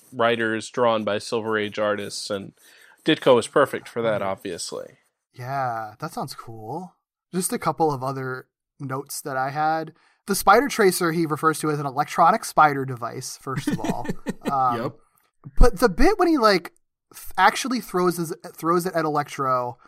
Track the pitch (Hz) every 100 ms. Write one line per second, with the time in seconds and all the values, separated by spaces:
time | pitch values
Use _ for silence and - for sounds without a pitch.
0 | _ 127 117 117 113 110 - - 120 113
1 | 104 104 - 117 110 107 104 101 104 104
2 | 104 - - 98 104 _ _ _ _ _
3 | - 151 147 123 - 156 135 - - 120
4 | 113 104 98 98 98 87 - 57 50 _
5 | _ _ _ - 123 139 127 113 110 104
6 | 160 - 156 - - 113 110 156 180 _
7 | _ _ _ 175 190 233 160 156 160 135
8 | 131 135 131 127 - _ _ _ 139 135
9 | - - 151 131 131 147 156 160 160 -
10 | _ _ - 196 - 220 277 - 196 175
11 | 175 165 160 147 160 151 156 147 143 127
12 | 147 - 170 214 - - 151 139 131 123
13 | 117 123 - - - 131 - 262 - -
14 | 302 - 285 - - 135 127 117 123 -
15 | _ _ _ _ - - 156 - 247 160
16 | 302 403 359 311 220 190 - _ _ _
17 | _ - - - 196 - 247 247 - 180
18 | 180 165 160 170 175 - 160 175 180 170
19 | 156 147 143 - 135 127 123 123